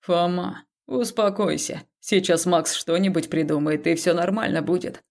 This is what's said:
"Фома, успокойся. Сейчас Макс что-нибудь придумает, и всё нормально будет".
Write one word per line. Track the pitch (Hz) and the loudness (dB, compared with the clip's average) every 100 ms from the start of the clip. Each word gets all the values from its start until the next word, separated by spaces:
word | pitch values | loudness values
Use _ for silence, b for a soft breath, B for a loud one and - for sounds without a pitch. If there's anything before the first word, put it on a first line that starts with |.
"Фома, | - 170 175 180 180 185 - _ - | 0 2 2 0 -4 -8 -16 _ -6
успокойся. | 262 233 233 208 202 196 151 - 160 - _ | -4 -2 0 0 2 -2 -2 -4 -8 -12 _
Сейчас | - 196 185 165 175 | 0 0 2 0 4
Макс | 175 160 | 2 2
что-нибудь | - - 165 190 165 160 | -4 -2 0 2 0 0
придумает, | 156 151 151 151 151 165 | -2 0 0 0 0 0
и | |
всё | 165 - | 0 2
нормально | 170 175 208 - 165 | 2 2 0 0 -2
будет". | 151 180 180 - _ | 0 -2 -2 -12 _